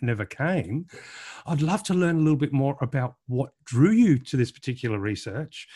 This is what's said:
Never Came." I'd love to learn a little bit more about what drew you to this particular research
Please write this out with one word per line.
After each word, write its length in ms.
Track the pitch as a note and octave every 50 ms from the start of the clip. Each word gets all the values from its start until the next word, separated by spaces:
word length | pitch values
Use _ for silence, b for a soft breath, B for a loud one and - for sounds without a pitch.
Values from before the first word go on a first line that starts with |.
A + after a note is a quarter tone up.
Never 220 | B2+ A#2+ A#2 G#2 G#2
Came." 640 | - - - C#3 E3+ F#3+ E3 - F2+ A2+ D#3 F3+ B B B B B B B B B B B B
I'd 160 | - E3 C#3+
love 220 | D3+ D#3 F#3+ G#3 -
to 100 | - F#3
learn 220 | F3+ F3 E3+ E3
a 20 | D#3+
little 160 | D#3 D#3 D3+
bit 160 | C3+ D3 C#3
more 240 | C#3 C3+ C3+ C#3 C#3 -
about 340 | C3+ B2+ - C3+ B2 B2 - _ _ -
what 240 | B2 B2 C#3 - _ _ _
drew 260 | - A#2+ A#2+ D3 G3
you 260 | A3 A3+ A#3+ G3 C#3+ B2
to 180 | B2+ - -
this 140 | C3 A#2+ -
particular 480 | - - - C3+ B2 - - A#2 G#2+ G2+
research 680 | G2 G#2+ G#2 G2 - A2 F#2+ C3+ D#3 D3+ - - - B B